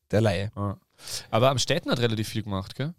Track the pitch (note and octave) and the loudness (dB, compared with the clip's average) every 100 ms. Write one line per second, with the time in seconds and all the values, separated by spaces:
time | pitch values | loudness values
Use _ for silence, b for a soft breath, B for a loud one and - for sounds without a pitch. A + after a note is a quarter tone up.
0 | - A2 A2 F2+ G#2+ G#2+ G2+ F#2+ _ B | -2 2 4 2 -2 -4 -4 -6 _ B
1 | B B B A2 C3 B2+ - D3+ D4 D#3 | B B B 4 4 4 0 0 0 0
2 | A#2+ A2 G#2 A2 G2+ F#2+ F#2 - D3 | 0 0 -4 -4 -4 -6 -6 -6 -6